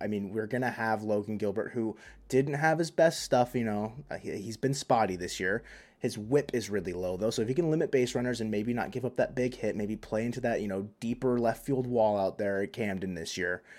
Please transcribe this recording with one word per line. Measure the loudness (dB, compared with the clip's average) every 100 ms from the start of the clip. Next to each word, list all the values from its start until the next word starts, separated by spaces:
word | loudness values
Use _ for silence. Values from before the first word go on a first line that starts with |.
I | -2
mean, | -2 -2
we're | -4 -2
gonna | 0 -2
have | 0 0 0
Logan | 0 0 0 -2
Gilbert, | -2 -2 -2
who | -2 -4 -4 -12 -20 0
didn't | 2 2
have | 2 2 2
his | 2
best | 4 4 4
stuff, | 2 4 4
you | 0
know. | 0 -2 -4 -8 -10
Uh, | -8
he, | -6 -6
he's | -6 -2
been | -2
spotty | 0 4 4 4 0
this | -4 -2
year. | 0 0 -4 -20 -20 _
His | -4 -4
whip | 0 2 2
is | -2 -2
really | -2 -2
low, | -4 -4 0
though, | 0
so | 0
if | 0
you | 0
can | 2
limit | 2 2
base | 2 2
runners | 0 -2 -2
and | -2
maybe | 0 0
not | -2 -2
give | -4
up | -4 0
that | -2
big | 0 -2 -2
hit, | -4
maybe | -2 -4 -6
play | -4 -2
into | -2 -2
that, | -2 -2
you | -2
know, | -4 -6 -6
deeper | -6 -2 0 2
left | 2 0 -2
field | -2 2
wall | 4 4 4
out | 2 0
there | 0 0
at | -2
Camden | -2 -2 -2 -4 -6
this | -6 -2
year, | -2 -2 -8